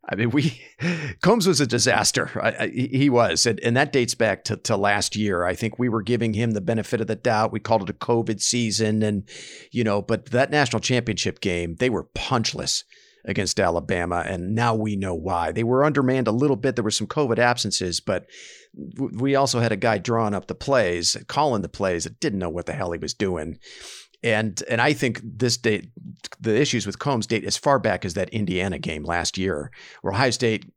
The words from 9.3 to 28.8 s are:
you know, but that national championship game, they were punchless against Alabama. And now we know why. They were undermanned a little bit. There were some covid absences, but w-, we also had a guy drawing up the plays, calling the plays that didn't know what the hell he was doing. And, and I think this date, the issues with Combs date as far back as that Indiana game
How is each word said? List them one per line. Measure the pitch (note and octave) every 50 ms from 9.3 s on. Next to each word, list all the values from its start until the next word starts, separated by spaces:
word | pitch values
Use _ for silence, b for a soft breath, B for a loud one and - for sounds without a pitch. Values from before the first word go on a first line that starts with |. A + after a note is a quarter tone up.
| B B B B B B B B
you | - A#2+ A#2
know, | A2 G2+ G#2
but | F#2+ - A2+ G#2 - -
that | A#2 A#2+ C3+ C#3
national | D3 D3+ C#3+ A#2+ - A2
championship | - - C3 B2 A#2 A#2 G2+ - - G#2 - -
game, | - G2 F2 F2 E2+ E2+ E2+ -
they | B2+ B2+
were | A2 F2 -
punchless | _ _ - - - C3+ B2 A2 - - - - - - - - b b b b b b b b
against | - G2+ - G2 F2+ - -
Alabama. | G2 F2 E2+ E2+ - - G2 F2 F2 F2 F2 F2 D#2+
And | - F#2+ F2 F2 F#2 G#2+
now | A2+ A#2 A#2+ A2+
we | A2 G#2+ G#2+ G#2
know | G2 G2 F#2+ F2
why. | E2 D#2+ F#2+ F2+ E2+ E2 D#2+ F2
They | A2 A#2
were | A#2 B2+ C3 C#3+
undermanned | D#3 C#3 C#3+ C3+ B2+ C3 C3 B2
a | A2
little | G#2+ A#2+ C#3+ D3 C3+
bit. | G2+ A#2+ C3+ A2
There | B2 G#2+
were | G#2+
some | - - G#2+
covid | G2 - D3+ D3 A#2+ A#2 -
absences, | A#2+ A#2+ A#2+ - - G#2 - - F#2 F2+ E2+ -
but | _ - G2 F2+ - B B B B B B B B B B - C#2+ C#2 -
w-, | - C3+ - -
we | G#2+ B2+ C#3 C#3
also | C3+ C#3 C3+ - A#2+
had | A#2 A2+
a | G#2+
guy | F#2+ A2 A#2 A2 G2
drawing | F2 - A#2 A2+ A2+ G#2 G2+
up | F#2 -
the | - F2+
plays, | - - - C3+ B2+ G#2+ F2 F2 F2 E2+ - - - -
calling | - - C#3 D3+ D3 B2 G#2
the | F2+ D#2+
plays | - - G2+ F#2+ F2 E2+ D#2+
that | - A2+ _
didn't | - D3+ G2 F#2+
know | F#2 E2+
what | D#2+ F2 E2+
the | - D#2
hell | D3 G2 F2+
he | E2+ D#2+
was | D#2 D2 -
doing. | _ G#2+ F#2+ F2+ D#2+ D#2 E2 - B B B B B B B B B B B B _ -
And, | A#2+ A2 G#2+ A2 A2 F2+ - - -
and | B2 A2+
I | A#2+ C3+ D3+
think | - D3 B2 G#2 -
this | - A2+ - G#2+ B2+ A#2+ A#2
date, | - - A2+ G#2+ F#2 - - _ - - - - _ - - - _
the | - A2 G#2+
issues | A#2 D3 C#3+ - A#2 F#2
with | G2+ F#2+
Combs | - - D3 C#3 A#2 G#2
date | - A2+ G#2+ -
as | G2 -
far | - - D#3 C#3
back | B2+ F#2+ A2+ F#2+ F2 -
as | F#2+ E2
that | G2+ F#2 E2+
Indiana | - A2 G#2 F2 F#2 F2+ F#2 G2 F2
game | C#2